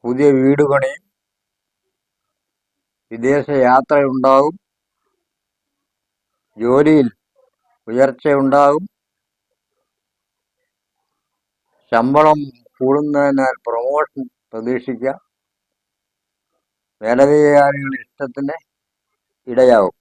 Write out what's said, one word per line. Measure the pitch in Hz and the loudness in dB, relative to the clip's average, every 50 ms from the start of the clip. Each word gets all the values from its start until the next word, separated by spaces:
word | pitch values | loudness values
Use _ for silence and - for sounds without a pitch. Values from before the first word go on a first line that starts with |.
| - | -6
പുതിയ | 120 123 131 147 143 | -6 -2 2 2 2
വീട് | 139 131 131 135 143 143 147 | 4 4 2 0 2 0 0
പണിയും, | 139 139 139 135 135 139 - _ _ _ _ _ _ _ _ _ _ _ _ _ _ _ _ _ 381 370 _ _ _ _ _ _ _ _ _ _ _ _ _ _ _ _ _ _ _ _ _ _ _ | 0 0 -2 -2 -4 -10 -14 _ _ _ _ _ _ _ _ _ _ _ _ _ _ _ _ _ _ _ _ _ _ _ _ _ _ _ _ _ _ _ _ _ _ _ _ _ _ _ _ _ _
വിദേശ | 113 117 117 131 139 143 127 - | -14 -6 -4 -2 -2 -2 -2 -4
യാത്രയുണ്ടാകും, | 147 135 127 123 127 135 127 _ 151 143 139 135 127 131 127 135 135 135 143 156 175 - _ _ _ _ _ _ _ _ _ _ _ _ _ _ _ _ _ _ _ _ _ _ _ _ _ _ _ _ _ _ _ _ _ _ _ _ _ _ _ | -2 0 2 4 4 2 2 _ 0 0 0 0 -2 0 2 2 4 4 2 0 -6 -12 _ _ _ _ _ _ _ _ _ _ _ _ _ _ _ _ _ _ _ _ _ _ _ _ _ _ _ _ _ _ _ _ _ _ _ _ _ _ _
ജോലിയിൽ | 107 113 120 127 139 147 151 156 151 131 117 _ _ _ _ _ _ _ _ _ _ _ _ _ _ _ | -6 -4 0 0 2 2 4 2 2 2 0 _ _ _ _ _ _ _ _ _ _ _ _ _ _ _
ഉയർച്ചയുണ്ടാകും, | 113 113 123 135 135 120 _ - 156 143 139 139 135 135 143 143 143 143 160 185 - _ _ _ _ _ _ _ _ _ _ _ _ _ _ _ _ _ _ _ _ _ _ _ _ _ _ _ _ _ _ _ _ _ _ 508 _ _ _ _ _ _ _ _ _ _ _ _ _ _ _ _ _ _ _ _ _ _ _ _ _ | -8 0 0 0 0 0 _ -2 -2 0 0 0 0 2 2 2 2 0 -2 -6 -10 _ _ _ _ _ _ _ _ _ _ _ _ _ _ _ _ _ _ _ _ _ _ _ _ _ _ _ _ _ _ _ _ _ _ _ _ _ _ _ _ _ _ _ _ _ _ _ _ _ _ _ _ _ _ _ _ _ _ _ _
ശമ്പളം | 120 113 117 131 139 147 156 156 156 151 143 135 _ _ _ _ _ | -2 -2 0 2 2 4 4 4 2 0 -2 -12 _ _ _ _ _
കൂടുന്നതിനാൽ | _ 131 131 135 147 151 147 147 143 143 143 139 135 135 131 127 - _ | _ -2 0 0 0 -2 -2 -2 0 0 0 0 0 -2 -4 -4 -6 _
പ്രമോഷൻ | 120 113 117 120 131 143 147 151 _ _ 139 131 123 _ _ _ _ | -8 -6 -6 -6 -4 -4 -4 -4 _ _ -14 -14 -14 _ _ _ _
പ്രതീക്ഷിക്കാം, | - 113 113 120 127 123 123 135 123 110 120 131 147 185 _ _ _ _ _ _ _ _ _ _ _ _ _ _ _ _ _ _ _ _ _ _ _ _ _ _ _ _ _ _ _ _ _ _ _ _ | -14 -10 -8 -6 -6 -6 -8 -10 -10 -8 -8 -8 -8 -10 _ _ _ _ _ _ _ _ _ _ _ _ _ _ _ _ _ _ _ _ _ _ _ _ _ _ _ _ _ _ _ _ _ _ _ _
മേലധികാരികളുടെ | 107 110 120 127 139 143 147 151 147 147 147 143 143 143 143 139 139 135 135 127 | -4 -4 2 2 2 4 4 2 2 4 4 4 2 2 0 -4 -8 -10 -10 -12
ഇഷ്ടത്തിന് | - _ _ _ 143 127 123 139 139 139 156 165 _ _ _ _ _ _ _ _ _ _ _ _ _ _ _ _ _ | -16 _ _ _ -12 -12 -10 -10 -10 -10 -10 -12 _ _ _ _ _ _ _ _ _ _ _ _ _ _ _ _ _
ഇടയാവും. | 127 120 127 127 127 120 110 98 90 _ _ | -6 0 2 4 4 4 4 2 0 _ _